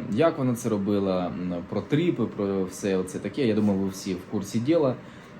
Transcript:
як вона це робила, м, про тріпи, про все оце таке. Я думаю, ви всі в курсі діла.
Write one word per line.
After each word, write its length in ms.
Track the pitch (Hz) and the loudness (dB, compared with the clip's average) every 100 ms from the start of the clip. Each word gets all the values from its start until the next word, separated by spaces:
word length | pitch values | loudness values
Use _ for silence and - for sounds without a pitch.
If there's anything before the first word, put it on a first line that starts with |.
| - | -2
як 260 | 107 160 156 | 2 2 2
вона 180 | 127 117 | 0 0
це 140 | 120 | 0
робила, 560 | 104 98 101 98 92 87 | 0 2 2 2 0 -2
м, 300 | 69 90 87 - | -4 -4 -4 -4
про 120 | 104 | -6
тріпи, 440 | - 147 175 127 101 | 0 2 2 2 0
про 400 | - 98 98 92 | 0 0 0 -2
все 320 | - 101 95 | -2 0 0
оце 220 | 92 90 | 0 -4
таке. 280 | 101 147 120 | -4 0 2
Я 80 | 104 | 4
думаю, 240 | 104 95 | 4 2
ви 100 | 98 | 0
всі 240 | 95 98 | -4 -4
в 60 | 90 - | -4 -4
курсі 280 | 104 95 113 | -6 -2 0
діла. 360 | 123 165 135 123 - - - | 4 4 4 0 -6 -18 -18